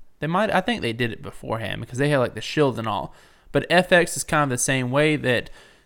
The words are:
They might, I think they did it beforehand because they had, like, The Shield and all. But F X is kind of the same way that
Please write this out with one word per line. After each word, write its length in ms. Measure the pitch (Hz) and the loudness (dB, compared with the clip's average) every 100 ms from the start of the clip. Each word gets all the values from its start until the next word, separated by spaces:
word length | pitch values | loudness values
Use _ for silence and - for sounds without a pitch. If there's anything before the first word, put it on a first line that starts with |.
| - - | -20 -8
They 80 | 151 | -2
might, 240 | 180 214 | 0 0
I 60 | 185 | 0
think 200 | 185 233 | 0 -2
they 100 | 120 | -4
did 180 | 113 120 | -2 -4
it 100 | - | -4
beforehand 600 | - - 120 113 101 101 | -12 -12 -6 -6 -6 -8
because 160 | 117 123 | -6 -2
they 100 | 147 | 2
had, 80 | 139 | 2
like, 180 | 120 107 | 0 -2
The 60 | |
Shield 360 | - 151 139 113 | -4 2 2 0
and 100 | 113 | -4
all. 260 | 98 71 - - _ - | -4 -6 -12 -20 _ -4
But 140 | 143 - | -2 2
F 220 | 170 180 | 2 6
X 260 | 180 165 - | 4 4 -2
is 60 | |
kind 200 | - 156 | -2 0
of 60 | 143 | 2
the 80 | 123 | 0
same 300 | - 131 123 | 0 0 0
way 240 | 139 156 147 | 2 2 2
that 340 | 123 113 - - - _ | 2 0 -2 -12 -20 _